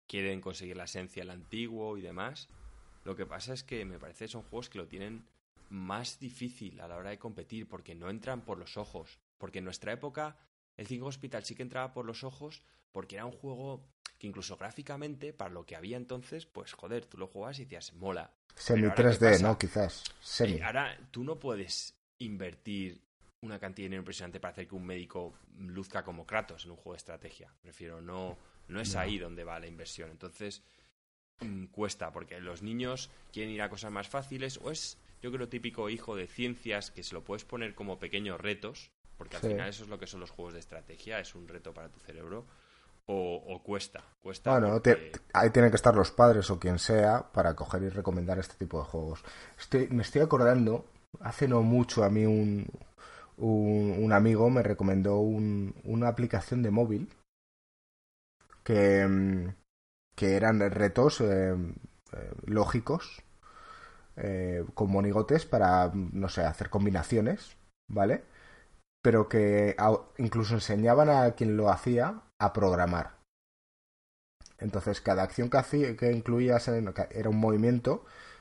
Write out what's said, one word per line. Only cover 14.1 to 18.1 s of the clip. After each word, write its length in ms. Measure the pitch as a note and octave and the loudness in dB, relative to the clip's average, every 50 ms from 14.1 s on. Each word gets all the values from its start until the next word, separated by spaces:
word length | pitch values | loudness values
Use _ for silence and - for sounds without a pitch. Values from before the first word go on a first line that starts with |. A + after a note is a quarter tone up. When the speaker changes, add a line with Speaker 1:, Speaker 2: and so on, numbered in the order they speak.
| - _ | -18 _
Speaker 1:
que 80 | - | -14
incluso 300 | G#2 F#2+ G2 F2+ - F#2+ | -14 -12 -12 -12 -12 -12
gráficamente, 760 | - F#2+ G#2 - - C#3+ C#3+ C#3+ C#3 D3 D3+ D3 C3 D#3 D3+ D3 | -12 -14 -14 -14 -14 -14 -14 -12 -12 -12 -12 -12 -12 -14 -16 -14
para 180 | - G2+ F#2 | -12 -12 -12
lo 160 | F2+ F2 E2+ | -12 -14 -16
que 100 | - - | -16 -16
había 200 | D#2+ E2 G2 A#2+ | -14 -12 -12 -12
entonces, 500 | B2 B2 B2 B2+ B2+ B2 - D#3+ E3 D#3+ | -12 -12 -12 -12 -14 -12 -14 -16 -16 -16
pues, 260 | _ - - G2 - - | _ -18 -18 -18 -18 -18
joder, 340 | - - G2 A2+ A#2+ - | -16 -12 -10 -10 -10 -10
tú 120 | - - F#2 | -12 -14 -14
lo 80 | F#2+ | -14
jugabas 320 | F#2+ - G2+ G2+ B2 C#3 C3+ | -12 -12 -12 -12 -12 -12 -14
y 60 | C3+ | -14
decías, 280 | C3 - E2+ - - E2 | -14 -16 -16 -16 -18 -16
"Mola". 360 | E2+ F#2 G2 | -12 -8 -8